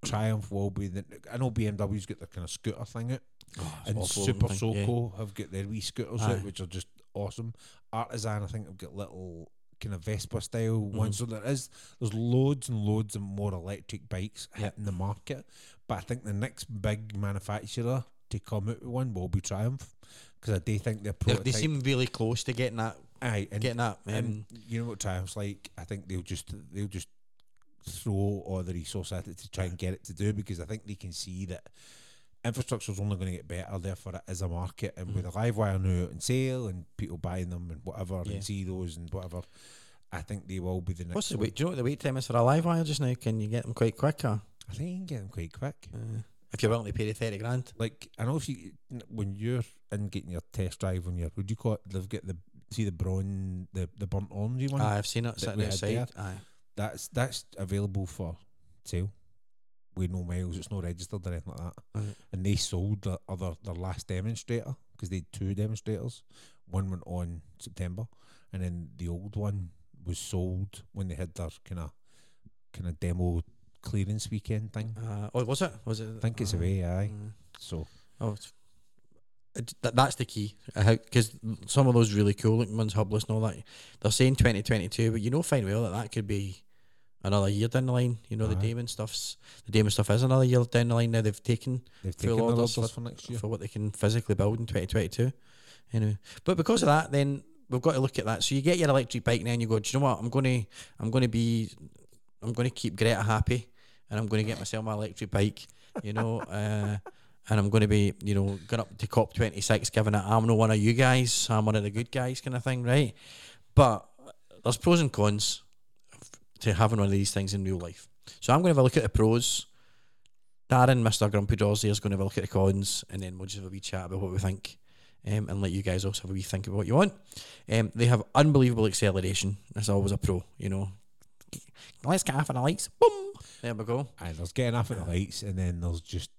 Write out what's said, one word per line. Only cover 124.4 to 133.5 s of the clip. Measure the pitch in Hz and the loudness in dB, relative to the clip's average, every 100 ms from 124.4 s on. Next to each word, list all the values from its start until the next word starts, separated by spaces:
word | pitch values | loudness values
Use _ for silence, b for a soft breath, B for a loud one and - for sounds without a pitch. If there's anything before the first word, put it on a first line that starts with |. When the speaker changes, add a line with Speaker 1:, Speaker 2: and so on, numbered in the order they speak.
| 95 95 - - b b b b - | 0 -2 -8 -16 b b b b -2
Speaker 2:
um, | 107 107 | -2 0
and | 98 | 0
let | 98 | 0
you | 92 | 0
guys | 95 90 | 0 0
also | 95 95 | 0 -4
have | 92 | -4
a | |
wee | 95 | -6
think | 92 98 101 | -4 -4 -2
about | 98 | -2
what | 87 | 2
you | |
want. | 127 196 - B B B B - | 4 4 2 B B B B 0
Um, | 113 110 - | 2 2 4
they | 120 | 6
have | 120 - 131 | 6 4 6
unbelievable | 151 143 127 117 110 | 6 8 4 6 2
acceleration. | 92 107 95 92 95 98 98 - | 4 2 4 0 0 -2 -4 -8
That's | - 107 | -4 2
always | 98 101 | 4 4
a | 98 | 2
pro, | - 90 - - | 2 0 -2 -8
you | 98 | -4
know. | 95 98 95 - - - - - - - - B - | -2 -4 -8 -20 -20 -20 -20 -14 -14 -14 -20 B -10
"Let's | 127 180 | 0 0
get | - 135 | 2 0
off | 151 | 0
of | |
the | 127 | 2
lights." | 131 170 - - | 2 0 -4 6
Boom! | 466 403 392 403 - | 6 6 -8 -10 -16